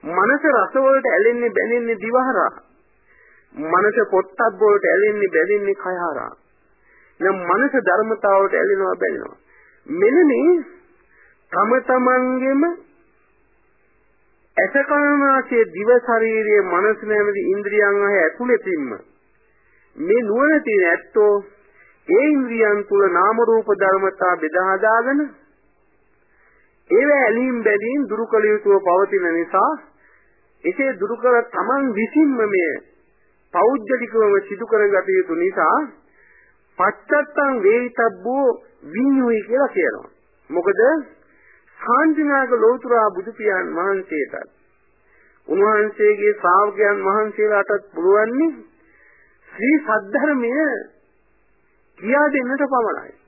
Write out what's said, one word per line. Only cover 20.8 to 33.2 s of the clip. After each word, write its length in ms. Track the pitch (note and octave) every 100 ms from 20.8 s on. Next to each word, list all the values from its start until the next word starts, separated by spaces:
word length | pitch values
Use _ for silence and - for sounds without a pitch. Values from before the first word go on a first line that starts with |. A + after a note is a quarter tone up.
| F3
ඇත්තෝ 480 | E3+ - - G#3 G3+ G3 _ _ _ - _ -
ඒ 160 | A#3+
ඉන්ද්‍රියන් 560 | D4 D4 B3+ A3+ G#3+ G#3
තුල 200 | G3+ G3+ G3
නාම 300 | F3 F#3+ A3+
රූප 280 | A#3 A3+ G#3+
ධර්මතා 600 | G3 F#3+ F#3+ F#3+ F#3+ F#3 F3
බෙදා 300 | D#3 E3+ F#3
හදාගෙන 540 | F#3+ G#3+ A3+ A#3+ C#4+ D4 - _ _ _ _ _ _ _ _ _ _ _ _ _ _ _
ඒවා 300 | G3+ C#4+ C#4+
ඇලීම් 360 | B3 A3+ C4 A#3+
බැඳීම් 420 | A3 G3+ A3 C#4
දුරු 220 | B3 G#3+ A3+
කළ 200 | A3 G#3+
යුතුව 340 | G#3 G#3 G3
පවතින 460 | F3+ F3 G3 G3 F3+
නිසා 440 | E3 E3+ F#3+ A#3+ D#4 - _ _ _ _ _ _ _
එසේ 280 | D#3+ F#3 C4+
දුරු 220 | G3+ G3+ A3+
කර 200 | A#3+ A#3+ A#3
තමන් 460 | F#3+ G3 C4+ C4+
විසින්ම 460 | G3+ A3+ D4+ D#4 B3+
මෙය 280 | G#3+ F#3+ E3 C3+ - _ _ _